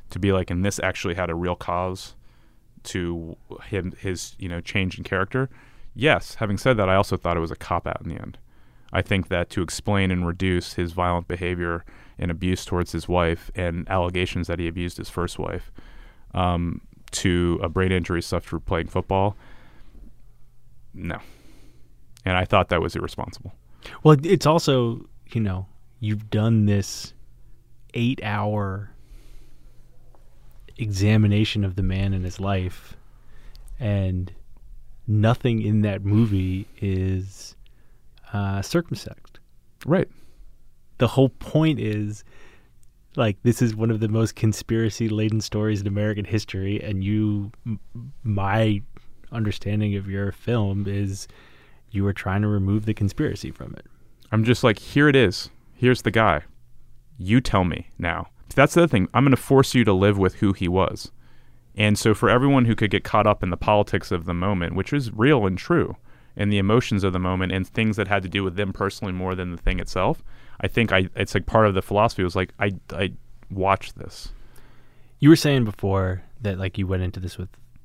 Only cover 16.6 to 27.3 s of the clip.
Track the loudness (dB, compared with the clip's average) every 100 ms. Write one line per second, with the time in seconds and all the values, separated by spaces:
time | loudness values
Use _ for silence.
16.6 | -2 -6 -12 -20 -12 -2 0 2 2 0
17.6 | -2 0 0 0 0 -4 -2 -4 -4 -8
18.6 | -4 -4 -2 -4 -2 0 0 -2 -12 -20
19.6 | -20 -20 -18 -18 -18 -18 -20 -20 -20 -20
20.6 | -20 -20 -18 -12 -10 -10 -12 -20 -20 -20
21.6 | -20 -20 -20 -20 -20 -10 -2 0 2 2
22.6 | 4 2 0 -4 -8 -8 -10 -10 -16 -18
23.6 | -20 -20 -18 2 6 6 6 4 4 2
24.6 | 4 2 2 -4 -10 -20 -8 -4 -2 -4
25.6 | -8 -16 -20 -8 -6 -6 -2 0 4 4
26.6 | 4 2 0 -8 -14 -16 -20